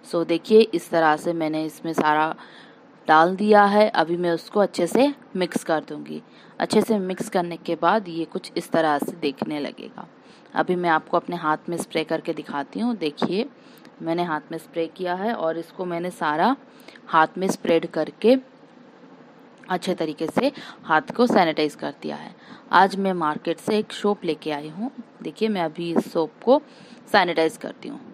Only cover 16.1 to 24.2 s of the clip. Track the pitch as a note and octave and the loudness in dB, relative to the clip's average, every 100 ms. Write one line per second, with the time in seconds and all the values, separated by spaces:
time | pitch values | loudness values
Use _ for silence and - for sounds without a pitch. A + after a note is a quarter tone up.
16.1 | F3 D#3+ D3+ G3+ C4+ - - - - - | -6 -4 0 0 0 -8 -20 -20 -20 0
17.1 | E3 D#3 - F#3+ - - E3 E3+ - D3+ | 2 2 0 -4 -2 2 0 0 -4 -6
18.1 | - G#3+ C4 - - - - - - - | 0 4 4 0 -20 -20 -20 -20 -20 -20
19.1 | - - - - - - F#3 - F3 D#3+ | -20 -20 -20 -20 -20 -6 -6 -4 -4 -4
20.1 | D3 D#3+ - B3+ - - - - D#3 - | -4 -4 -2 -2 -4 -18 -18 0 0 0
21.1 | - B3 A3+ E3+ D#3 D3+ - D3+ C#3+ D#3 | 0 2 4 2 2 -2 -4 -12 -10 -12
22.1 | D3 D3+ - - - - E3+ F#3+ G3 G3 | -12 -14 -20 -20 -20 2 4 4 2 -2
23.1 | F3+ D3+ D3 - E3 - G#3+ G#3+ - G#3 | 0 -2 -4 -6 -6 -2 -2 -2 -2 -2
24.1 | G3+ | -2